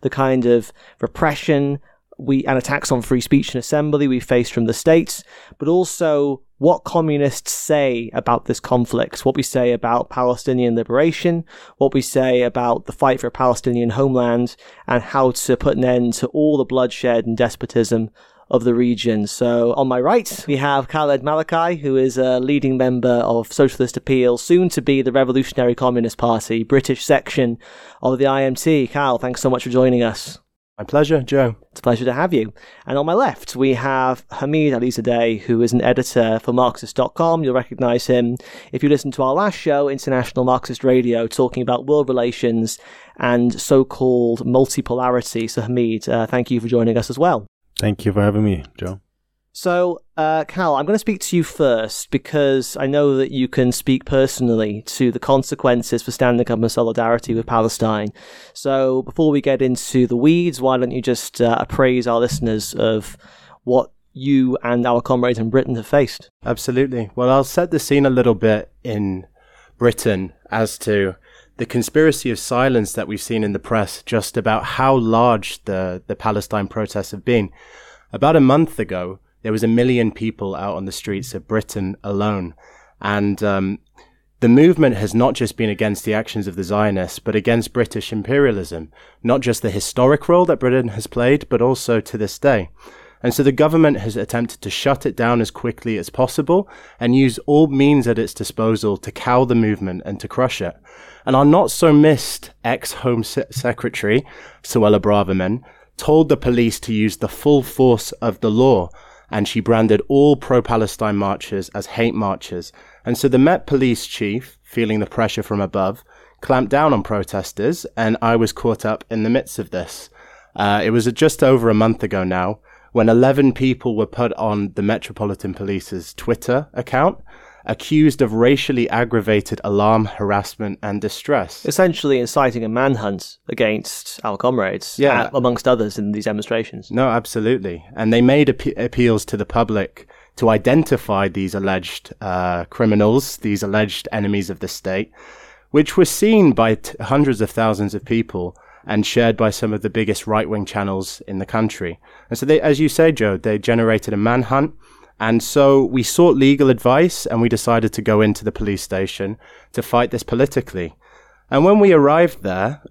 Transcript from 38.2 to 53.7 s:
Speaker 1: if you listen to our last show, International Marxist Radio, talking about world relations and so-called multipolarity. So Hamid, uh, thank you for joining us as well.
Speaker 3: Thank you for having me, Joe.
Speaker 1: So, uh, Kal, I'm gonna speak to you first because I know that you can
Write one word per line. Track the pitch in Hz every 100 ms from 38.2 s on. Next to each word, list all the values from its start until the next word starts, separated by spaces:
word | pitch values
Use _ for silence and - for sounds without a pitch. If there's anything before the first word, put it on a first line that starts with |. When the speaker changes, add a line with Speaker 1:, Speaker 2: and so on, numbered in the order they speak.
| 120 127 - - -
Speaker 1:
if | 135
you | 143
listen | 143 139
to | 131
our | 131
last | 151 202 -
show, | 165 143 143
International | 139 - 131 123 - 127
Marxist | 127 - 120 131
Radio, | 127 120 117 117
talking | - 127 -
about | 120 120 135
world | 151 131
relations | 127 120 - 120 113 113 - - - - -
and | 123 120 123 -
so-called | - 135 131 - 131 123 120 117 123
multipolarity. | 127 135 - - 123 127 123 - 117 113
So | -
Hamid, | 110 123 113 110 -
uh, | 117 110
thank | 123 117
you | 123
for | 113
joining | 120 117 113
us | -
as | 127
well. | 170 131 101 _ _ -
Speaker 3:
Thank | 110 98 107
you |
for | 98
having | 101 104
me, | 107 87 67 -
Joe. | 90 98 _ _ _ _ _
Speaker 1:
So, | - 180 175 180 170 - -
uh, | 156 160 151
Kal, | 180 175 139
I'm | 151
gonna | 208
speak | - 196
to | - 175
you |
first | 156 - 143 113 110 - -
because | 143 - 151 139 135 123 -
I | 135
know | 147 147 135
that | 135
you | 135 127
can | - 123